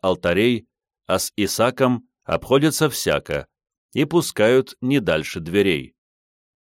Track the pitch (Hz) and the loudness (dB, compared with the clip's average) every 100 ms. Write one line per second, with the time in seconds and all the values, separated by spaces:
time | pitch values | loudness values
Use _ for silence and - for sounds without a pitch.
0 | 95 87 90 90 117 117 - _ _ _ | -2 0 0 2 2 0 -6 _ _ _
1 | - 92 - - 98 - 120 127 127 123 | -4 -2 -2 -4 -2 0 0 2 0 0
2 | - _ - 85 - 135 156 - 156 - | -6 _ -6 -6 0 2 2 0 -2 0
3 | - 73 - 76 - _ _ _ _ - | -2 -2 -2 -6 -6 _ _ _ _ -4
4 | 147 170 - - 107 131 131 - 127 139 | 0 0 0 2 4 4 0 -6 -2 0
5 | 87 80 76 92 80 98 98 76 64 _ | 0 -2 -2 -10 -2 0 2 0 -4 _
6 | _ _ _ _ _ _ | _ _ _ _ _ _